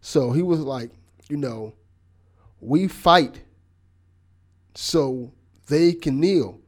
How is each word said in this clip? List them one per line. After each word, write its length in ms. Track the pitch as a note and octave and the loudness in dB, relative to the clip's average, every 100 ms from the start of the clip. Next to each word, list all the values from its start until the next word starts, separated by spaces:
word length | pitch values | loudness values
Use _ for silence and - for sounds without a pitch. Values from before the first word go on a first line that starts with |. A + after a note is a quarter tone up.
So 300 | - D#3 B2 | 0 -2 0
he 100 | C3+ | 0
was 180 | F3+ E3 | 0 -2
like, 320 | C#3 C3 A#2+ _ _ _ _ | -2 -8 -10 _ _ _ _
you 80 | D3 | -6
know, 360 | C3+ A2+ A2 - _ _ _ _ _ _ - _ | -6 -8 -14 -16 _ _ _ _ _ _ -20 _
"We 280 | A2+ D3 F#3+ | -2 0 0
fight 540 | - E3+ F3 C3+ - - _ _ _ _ _ _ _ _ _ _ _ _ | -2 4 4 4 -6 -20 _ _ _ _ _ _ _ _ _ _ _ _
so 580 | - - E3 C#3 C3 B2 _ _ _ _ | -12 -2 0 0 -4 -10 _ _ _ _
they 260 | D3+ E3+ | 2 2
can 260 | E3+ - C3+ | 2 -2 0
kneel 400 | F3 F#3 G#2+ F2+ | 2 2 0 -8